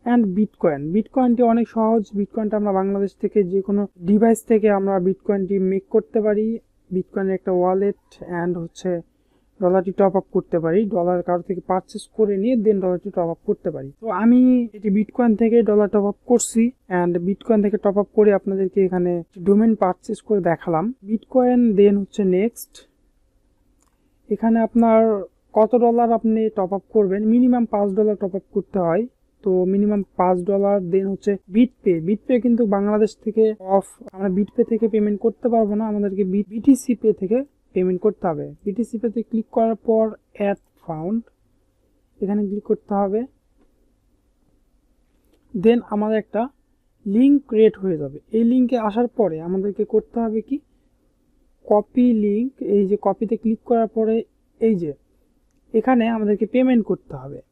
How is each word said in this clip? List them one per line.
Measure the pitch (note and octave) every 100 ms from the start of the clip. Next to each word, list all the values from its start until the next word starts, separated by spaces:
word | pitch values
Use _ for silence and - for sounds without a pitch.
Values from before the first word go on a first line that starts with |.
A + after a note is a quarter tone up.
| -
And | A#3+ G#3+ F3+
Bitcoin, | G#3 _ F3+ C#3+ D3 F#3+
Bitcoinটি | G#3+ - B3+ A#3 A#3+
অনেক | A3+ A3+ A3+
সহজ। | A3 A3+ G3+ G3+
Bitcoinটা | G3+ - G#3+ G#3
আমরা | G#3 F#3+
বাংলাদেশ | F#3+ G3 G3 _
থেকে | G3+ G#3+ F3+
যে | F#3+ F#3+
কোনো | G3+ G3+ _ F3
ডিভাইস | G#3 A3+ A3 -
থেকে | A3+ G#3 G3
আমরা | G3 G3 F3+
Bitcoinটি | G3 - G3+ F#3 G3 F#3
মেক | F#3+ F#3+ A3+
করতে | G#3+ A#3 G#3+
পারি, | G#3 A3 A3+ _ _ _ F#3
Bitcoin-এর | F#3 - F#3+ F#3
একটা | - F#3
ওয়ালেট | F3+ F#3+ G3+ G3+ _ - - F3
and | F3 F3+
হচ্ছে | E3 - F#3 F3 - _ _ _ _ _
ডলারটি | F3+ F#3 F#3 F#3
টপ | G3 F#3
আপ | - F#3+
করতে | F3 F3
পারি, | E3 F3+ G#3+ F#3
ডলার | F3 F3+ F3
কারো | F3 F3
থেকে | F3+ -
পারচেজ | F#3 - G#3+ - -
করে | G#3 G3+
নিয়ে | G#3+ B3+
then | G#3 G3+
ডলারটি | F#3 F3+ G3+ F#3
টপ | E3 E3
আপ | -
করতে | G#3 F3+ D3+
পারি। | C3+ C#3+
তো | A3+ F#3
আমি | A3 B3 B3+ B3+ A#3+ G#3+
এটি | G#3 G3
Bitcoin | G#3 - A#3+ G#3
থেকে | A3+ A#3 G#3+
ডলার | G#3 G#3 G#3
টপ | G3+
আপ | G3+ -
করছি | A#3+ - A3+ A#3 - _ F3+
and | F3 F3 F3
Bitcoin | G3 - A3 G3+
থেকে | G3+ G3+
টপ | G3
আপ | G3 -
করে | G#3+ G3
আপনাদেরকে | - F#3+ F#3+ G3+ F#3
এখানে | F#3 F3+ F3 E3 - F3
ডোমেইন | G3+ A3+ G#3+
পারচেজ | F#3 F3+ - G#3 -
করে | G#3 F3
দেখালাম। | D#3+ - D#3+ G3+ B3+ G3
Bitcoin, | G#3+ _ C4 B3 B3 A#3+ G3
then | G3+ G3+
হচ্ছে | G3 - G3 F3+
নেক্সট। | A3+ - - - _ _ _ _ _ _ _ _ _ _ _ _ _ _ _
এখানে | G#3 A3+ A3+ A3
আপনার | A#3 A3+ A3 A3+ G#3 F#3 _ _ -
কত | G#3+ B3 A#3
ডলার | A#3 A#3 A3+
আপনি | A3+ A3 A3 G#3+
টপ | F#3 G3
আপ | _ A3
করবেন, | G3+ G3 A3
মিনিমাম | A#3+ B3+ B3 A3+
পাঁচ | G#3 G3+ F#3+
ডলার | G#3+ G#3
টপ | G3 F#3+
আপ | _ G3+
করতে | F#3 G3+ E3+
হয়, | E3+ A#3+ _ _ _
তো | G3+ F#3 F3+
মিনিমাম | G3 G#3 G#3 F#3+ -
পাঁচ | F3+ F3+ F3+
ডলার। | G3 G3 G3+ F3+
Then | F#3+ G3
হচ্ছে | F#3+ - G3 _ G3
BitPay, | B3 _ - E3+ D#3+
BitPay | G#3 - B3+ A#3+
কিন্তু | A#3 A3+ G3+
বাংলাদেশ | G3+ G#3+ G#3+ -
থেকে | G#3+ G#3 A3 A3 F#3+ G3
অফ, | - - - F#3+
আমরা | G3 F#3
BitPay | G#3 - A#3
থেকে | A3+ A3+
পেমেন্ট | G#3+ G#3 G3+ A3+
করতে | - B3
পারবো | A3+ G#3+ G#3
না, | A3
আমাদেরকে | G#3 G3+ F#3+ F#3+
বি-, | G3 G#3
বিটিসি | A3 G#3 B3+ - A3+
পে | A3 G#3
থেকে | F#3 A#3 C#4+ _ _
পেমেন্ট | - F#3 F3+ G#3+
করতে | F#3+ F#3+
হবে। | D3+ C#3+ D3 -
বিটিসি | G3+ A3 A3
পে | A#3
তে | A3 A3
ক্লিক | A3 A3 -
করার | A3+ A3 -
পর | A3 A3 A3 _ -
অ্যাড | G3+ G3+ _ _
ফাউন্ড, | - D#3 E3 A3+ A3+ _ _ _ _ _ _ _ _ _
এখানে | F#3+ G#3 G3+
ক্লিক | G#3 -
করতে | G#3+ _ G3+
হবে। | G3+ G#3 C4 _ _ _ _ _ _ _ _ _ _ _ _ _ _ _ _ _ _ _ _ _ _ G#3
Then | G3+ A#3+ -
আমাদের | G#3 G#3+ A3
একটা | G#3 G3+ B3+ _ _ _ _ _ G#3 G3+
লিংক | C4+ C#4+ -
ক্রিয়েট | G#3+ A3 G#3
হয়ে | F#3+ D#3+
যাবে। | C#3 D3 _ A3
এই | A#3
লিঙ্কে | B3+ B3 B3 A3
আসার | G#3 A#3+ -
পরে | G3+ D#3 E3
আমাদেরকে | F#3+ G3+ F#3+ G#3
করতে | A3 G#3+ A#3
হবে | A3+ A3 A3
কি, | C#4 _ _ _ _ _ _ _ _ _ _ -
কপি | G#3 G#3 - B3 A3 G#3
লিংক। | G3+ B3+ _ C4+ G3+
এই | F#3+
যে | G3+ G3+
কপিতে | F#3+ G#3+ A3+
ক্লিক | A3 A3 -
করার | A#3 A3 A3
পরে | A3 A3+ - _ _ _ A3+
এই | G3+
যে | D#3+ C#3 _ _ _ _ _ _ _ A3+
এখানে | A#3+ B3+ A3+ A3+
আমাদেরকে | G#3 G#3 G#3+
পেমেন্ট | B3 B3+ B3 G#3
করতে | F3+ _ C#3+
হবে। | C3+ C#3+ -